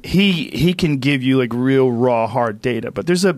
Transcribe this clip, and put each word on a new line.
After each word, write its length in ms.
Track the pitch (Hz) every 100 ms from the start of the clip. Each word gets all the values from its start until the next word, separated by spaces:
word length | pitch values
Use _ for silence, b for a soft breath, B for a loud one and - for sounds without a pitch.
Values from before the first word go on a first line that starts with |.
| -
he, 400 | 180 202 165 -
he 200 | - 170
can 240 | 180 160 139
give 240 | 135 139
you, 160 | 127 131
like, 140 | 123
real 380 | 120 131 135 131
raw, 360 | 117 127 117 113
hard 340 | 131 117 107
data. 300 | 123 117 117
But 160 | 101 127
there's 180 | 175
a, 80 | 190